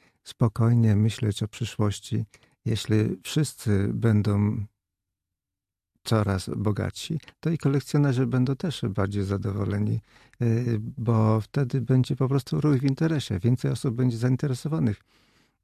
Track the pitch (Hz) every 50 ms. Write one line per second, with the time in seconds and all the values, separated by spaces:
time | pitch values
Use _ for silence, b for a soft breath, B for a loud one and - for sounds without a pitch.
0 | b b b b b - - - 123 110 - - 113 117 120 120 113 110 104 101
1 | 107 113 104 - 113 107 101 - 110 107 - - 120 107 - - 107 104 101 -
2 | - - - 110 110 b b b b b b b _ 117 113 104 - - 110 110
3 | 107 117 - - - - - 156 151 - - - - 110 104 95 98 104 117 113
4 | 110 117 107 104 98 107 101 101 104 104 110 120 101 - _ _ _ _ _ _
5 | _ _ _ _ _ _ _ _ _ _ _ _ _ _ _ _ _ _ _ _
6 | _ - 117 110 104 98 98 92 - - 120 113 104 107 101 101 98 95 - -
7 | - - 160 151 - - - _ - 160 165 151 - 143 139 139 - - - 147
8 | 143 143 123 123 131 120 120 127 127 127 135 - - 180 131 - - 110 95 -
9 | 98 95 98 101 98 95 101 98 98 101 98 101 101 98 101 101 104 107 110 113
10 | b b b b b b b - 120 117 113 117 123 120 117 104 110 117 - -
11 | 113 117 117 110 110 107 110 113 107 - - 143 139 120 - 139 117 - 131 131
12 | 123 - 139 - 135 123 135 139 - - 160 156 139 151 143 123 135 139 135 -
13 | 160 160 160 143 - - 101 95 - 117 127 - - 139 135 - - 143 113 120
14 | 127 127 117 113 120 127 131 123 - 143 127 120 - 151 151 160 151 113 98 -
15 | b b b b b b b b b b b b